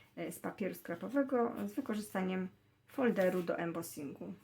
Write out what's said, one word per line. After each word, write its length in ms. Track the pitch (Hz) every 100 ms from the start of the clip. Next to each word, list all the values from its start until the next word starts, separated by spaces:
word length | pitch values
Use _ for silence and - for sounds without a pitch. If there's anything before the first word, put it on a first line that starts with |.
| - -
e, 160 | 170
z 60 | 170
papieru 360 | 175 - 269
sklepowego 760 | - - 170 196 269 269 254 233 - 202
z 60 |
wykorzystaniem 760 | 294 277 214 208 190 185 185 185 - _ _ _
folderu 540 | - 247 190 185 180
do 160 | 175 -
embossingu. 760 | 170 165 165 - 139 - 175 185